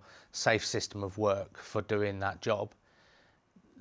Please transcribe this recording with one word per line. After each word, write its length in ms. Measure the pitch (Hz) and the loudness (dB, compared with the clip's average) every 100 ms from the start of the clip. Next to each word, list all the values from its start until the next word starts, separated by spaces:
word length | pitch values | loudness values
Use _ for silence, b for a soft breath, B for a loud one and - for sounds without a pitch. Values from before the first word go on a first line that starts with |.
| B B B | B B B
safe 320 | - - 113 - | -2 4 4 2
system 380 | 110 - 104 | -2 -2 -4
of 140 | 101 101 | -4 0
work 400 | 104 98 92 - | 2 2 -2 -12
for 240 | - 110 | -6 -4
doing 380 | 101 104 104 98 | 0 0 0 -2
that 220 | 98 87 | -4 -4
job, 320 | 120 104 107 - b b b b b b b _ _ - | -2 -2 -2 -10 b b b b b b b _ _ -18